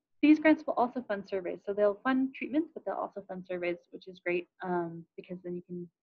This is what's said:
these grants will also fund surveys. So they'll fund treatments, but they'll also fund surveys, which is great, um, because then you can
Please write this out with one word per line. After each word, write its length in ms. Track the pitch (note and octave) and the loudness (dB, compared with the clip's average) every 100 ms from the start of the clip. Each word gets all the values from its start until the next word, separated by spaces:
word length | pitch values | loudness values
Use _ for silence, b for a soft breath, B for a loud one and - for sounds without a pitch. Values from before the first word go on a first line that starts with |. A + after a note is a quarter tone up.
| _ _ | _ _
these 180 | D4 D4+ | 6 8
grants 240 | D#4 D4+ - | 8 4 2
will 80 | |
also 320 | - A#3+ B3+ - | 0 0 -2 -6
fund 160 | G3+ F#3+ | -6 -4
surveys. 300 | F#3+ F3 F3 - | -6 -4 -8 -6
So 80 | |
they'll 260 | G3+ G#3 G3+ | 2 2 2
fund 300 | C4 C4 C4 - | 0 2 0 -2
treatments, 360 | - C#4 E4 | -4 -2 -2
but 100 | - - | -6 -8
they'll 100 | - | -4
also 280 | - G3+ G3 | -6 -8 -12
fund 180 | F#3 F#3 | -12 -8
surveys, 300 | F3+ F3 F3 _ | -4 -4 -4 _
which 160 | F#3 F#3 | -20 -18
is 120 | F#3 | -10
great, 300 | F3 F3 F3 - | -4 -4 -4 -10
um, 440 | F#3 F3 E3+ E3 E3 - | -4 -2 -4 -8 -14 -16
because 220 | - F3+ | -12 -12
then 120 | F3+ F3 | -8 -10
you 60 | |
can 260 | - F3+ F3 _ | -8 -12 -12 _